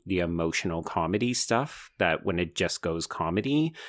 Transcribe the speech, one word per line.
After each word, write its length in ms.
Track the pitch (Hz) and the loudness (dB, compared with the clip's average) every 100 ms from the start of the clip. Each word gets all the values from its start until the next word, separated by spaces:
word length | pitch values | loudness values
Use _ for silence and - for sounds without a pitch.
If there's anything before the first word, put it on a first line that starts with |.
| - | -2
the 140 | 92 | 0
emotional 640 | 85 85 82 - 92 82 | 2 2 0 0 -2 -2
comedy 500 | 82 - 82 101 123 | -2 -2 0 2 0
stuff 560 | 123 - 117 147 - - - | 0 0 0 0 -8 -12 0
that 280 | 90 80 95 | 2 2 0
when 120 | 87 | 0
it 180 | 85 - | 0 0
just 260 | 90 - | -2 0
goes 260 | 87 82 - | -2 -2 -4
comedy, 680 | - 80 95 135 147 160 - | -2 0 0 2 2 0 -4